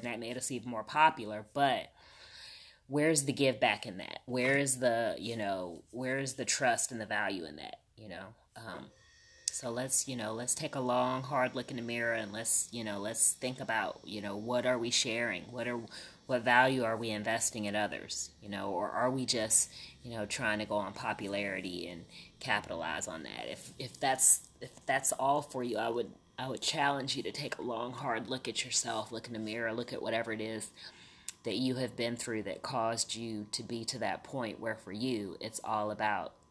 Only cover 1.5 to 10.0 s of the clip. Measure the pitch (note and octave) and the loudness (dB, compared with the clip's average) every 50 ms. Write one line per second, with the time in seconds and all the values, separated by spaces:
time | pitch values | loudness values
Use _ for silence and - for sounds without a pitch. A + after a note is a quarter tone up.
1.5 | - C#3+ C#3+ C3+ A#2+ G2 - - - - - - - - - - - - - - | 2 4 6 6 6 2 0 -6 -12 -20 -20 -20 -20 -20 -20 -18 -18 -16 -16 -16
2.5 | - - - - - _ _ - C3+ D3 D3+ D#3+ D#3+ D3 C#3 C#3+ A#2 - C#3 C3 | -16 -18 -18 -20 -20 _ _ -2 2 4 6 6 6 6 4 2 2 4 4 4
3.5 | B2+ C3 B2+ A2+ G#2 - - A#2 F2+ F#2+ - - - - - A#2+ B2 B2+ B2 C3 | 6 6 4 4 4 2 -2 -6 -8 -8 -8 -10 -10 -12 -6 -2 0 2 4 4
4.5 | C#3 C#3 C#3+ C3 B2+ B2 C3 A#2+ A#2 A#2 A#2 G2+ D#2+ - F#2+ A2+ A#2 A2+ G#2 G2 | 4 4 4 4 2 4 4 4 4 4 2 0 0 -2 -4 -4 -4 -2 -2 -2
5.5 | G2 F#2 F#2 F2 E2 - - - G#2+ A#2+ C3 B2+ C3+ C3+ C3+ C3 - - A#2+ - | -2 -2 -4 -6 -8 -12 -14 -10 -8 -4 -2 -2 0 0 -2 -4 -4 -2 0 0
6.5 | - - C#3 B2 A2+ - - - B2+ A2 G#2+ F#2+ G#2+ G#2 G#2 G2 G2+ F2+ D#2+ D2+ | 2 4 4 4 4 4 2 0 -2 -6 -4 -2 0 0 0 0 -2 -2 -4 -8
7.5 | D2+ D2+ C#2+ - - - _ _ _ G#2+ A2 G2+ E2+ E2+ G2 G#2 A2+ - _ _ | -10 -10 -12 -12 -12 -14 _ _ _ -18 -14 -12 -12 -12 -12 -14 -16 -20 _ _
8.5 | _ A2 A2+ G2+ F2+ - - - - _ - - - - - - - - - - | _ -14 -10 -10 -10 -10 -12 -14 -18 _ -20 -20 -20 -20 -20 -20 -20 -4 -2 -2
9.5 | - - C3 A#2+ A#2 B2 C3 C3+ - - | -2 0 -4 -4 -2 -2 0 2 2 2